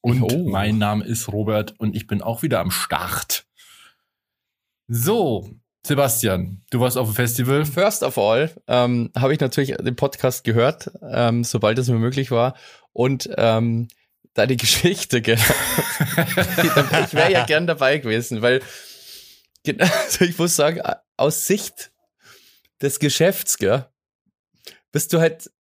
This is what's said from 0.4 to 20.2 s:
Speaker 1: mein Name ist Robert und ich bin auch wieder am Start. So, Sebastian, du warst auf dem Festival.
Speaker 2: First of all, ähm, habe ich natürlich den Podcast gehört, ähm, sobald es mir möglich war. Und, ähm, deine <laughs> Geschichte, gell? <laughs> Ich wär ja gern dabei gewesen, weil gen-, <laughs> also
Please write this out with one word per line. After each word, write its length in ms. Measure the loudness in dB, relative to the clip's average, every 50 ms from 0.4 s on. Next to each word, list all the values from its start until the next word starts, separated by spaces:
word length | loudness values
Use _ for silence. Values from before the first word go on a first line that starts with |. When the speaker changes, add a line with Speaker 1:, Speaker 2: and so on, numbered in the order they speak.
| -2 -2
Speaker 1:
mein 300 | -2 -2 0 0 0 0
Name 260 | 0 0 0 -2 -2
ist 240 | -4 -6 -6 -6 -6
Robert 440 | -4 -4 -2 0 0 -2 -2 -4 -8 _
und 160 | -4 -4 -4
ich 120 | -4 -6
bin 160 | -4 -6 -4
auch 180 | -4 -4 -6 -4
wieder 180 | -2 -2 0 0
am 100 | 0 -2
Start. 760 | -4 -4 -4 -4 -4 -4 -4 -4 -6 -8 -6 -6 -8 -8 _ _ _ _ -20 -20 -20 -20 -20 -20 _ _ _ _ _ _ _ _ _ _ _ _ _ _ _ _ _ _ _ -6
So, 640 | -4 -2 0 2 2 2 2 0 0 -2 -4 -10 -20 _ _ _ _ _ -2
Sebastian, 760 | 0 2 2 4 2 2 0 0 0 0 0 -2 -6 -8 -14 _ _
du 100 | 0 0
warst 160 | 2 2 2
auf 100 | 0 -2 -2
dem 40 | 0
Festival. 520 | 0 0 0 0 0 0 2 2 2 0
Speaker 2:
First 360 | 0 0 0 0 2 2 0
of 140 | -4 -2 0
all, 340 | 0 2 2 4 2 0 -2 -4 -12 _
ähm, 440 | 0 2 2 2 2 2 0 -2 -2 _
habe 200 | 0 2 2 2
ich 60 | 2
natürlich 360 | 0 0 0 0 -2 -2 -4
den 200 | -4 -4 -4 -2
Podcast 460 | 0 -2 -2 -2 -2 -2 -2 -2 -2
gehört, 480 | _ 0 2 4 4 2 0 -2 -12 -16 -16 -16
ähm, 420 | -12 -6 -2 0 2 2 2 0 -2
sobald 340 | -2 -2 2 2 2 2 2
es 100 | 2 2
mir 100 | 2 2
möglich 320 | 2 0 0 -2 -2 0
war. 240 | 2 2 2 0 -2 -6 -20 -20 -20 -20 _ _ _
Und, 340 | 0 0 0 0 -2 -6 -8 -2
ähm, 520 | 2 2 4 4 2 2 0 0 -2 -4 -6 _ _ _ _ _ _ _ _
deine 240 | _ 0 2 2 2
<laughs> 0 |
Geschichte, 640 | 0 2 0 0 2 2 0 0 0 -4 0 0 0
gell? 160 | 2 2 2
<laughs> 1700 | 2 4 2 2 0 -2 -2 -2 -2 -4 -4 -2 -4 -4 -2 0 -2 0 0 0 -2 -2 0 0 0 2 4 4 2 2 2 2 0 0
Ich 60 | 0
wär 180 | 0 2 2 4
ja 140 | 4 2 2
gern 220 | 2 0 0 2
dabei 320 | 0 0 2 2 2 2 2
gewesen, 420 | 0 -2 -2 -2 -2 -4 -4 0
weil 220 | 2 2 2 2 0 -6 -18 -20 -20 -20 -20 -20 -20 -20 -20 -20 -20 -20 -20 _ _ _ _ _ _
gen-, 160 | -6 -2 0
<laughs> 240 | 0 2 2 0 -2
also 200 | -2 0 0